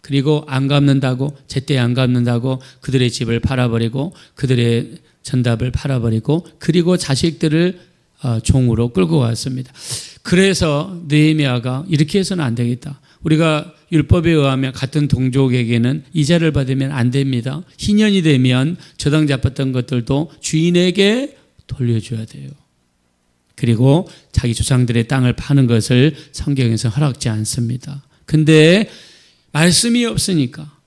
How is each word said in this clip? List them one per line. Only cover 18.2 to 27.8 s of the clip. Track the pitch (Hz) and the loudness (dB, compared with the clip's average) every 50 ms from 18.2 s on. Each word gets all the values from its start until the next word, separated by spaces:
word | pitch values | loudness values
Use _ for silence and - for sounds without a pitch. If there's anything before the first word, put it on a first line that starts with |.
되면 | 165 160 147 127 127 127 127 127 131 156 175 - - - _ _ | 2 4 4 4 4 4 2 2 0 -2 -4 -6 -12 -20 _ _
저당 | - 147 143 156 156 143 | -2 0 2 2 2 2
잡았던 | 139 127 - 143 127 - 139 135 127 | 0 0 -2 -4 -2 -2 -4 -2 -2
것들도 | 127 120 - 131 123 113 110 135 143 160 165 - _ | -4 -4 -2 -4 -4 -2 -2 -2 -2 -2 -4 -8 _
주인에게 | - - 156 160 160 175 175 175 180 185 175 185 196 202 214 247 269 285 - _ _ _ _ _ _ - | -10 -4 -2 0 0 2 2 2 2 2 2 2 2 2 2 0 -2 -6 -10 _ _ _ _ _ _ -14
돌려줘야 | - - 127 120 117 113 - - 120 113 113 | -8 -4 -2 0 0 -2 -2 -6 -10 -10 -10
돼요." | 113 - 139 139 67 143 _ _ _ _ _ _ _ _ _ _ _ _ _ _ _ _ _ _ _ _ | -12 -14 -18 -18 -18 -18 _ _ _ _ _ _ _ _ _ _ _ _ _ _ _ _ _ _ _ _
그리고 | - - 120 117 104 123 135 139 170 165 - - - _ _ | -4 0 0 2 4 6 6 4 4 2 -2 -12 -20 _ _
자기 | _ - - 120 117 | _ -2 0 0 -2
조상들의 | - - - 139 127 123 117 120 120 113 - | -2 -2 0 2 2 2 2 0 0 0 0
땅을 | - 135 127 123 120 | 0 0 0 0 0
파는 | - - - 143 139 131 117 | -2 -2 0 2 2 4 4
것을 | 120 113 107 - 127 123 131 156 151 - - - | 4 2 2 2 4 4 4 4 2 -2 -18 -18
성경에서 | - - - 151 143 131 127 117 113 107 - 120 | -12 -8 -4 -4 -2 0 0 0 0 0 -2 -2
허락지 | 98 131 151 143 120 - - 120 | -2 0 -2 -2 -2 -2 -4 -4
않습니다. | 110 107 110 - - - 117 113 123 127 | -4 -4 -4 -4 -4 -4 -4 -4 -4 -8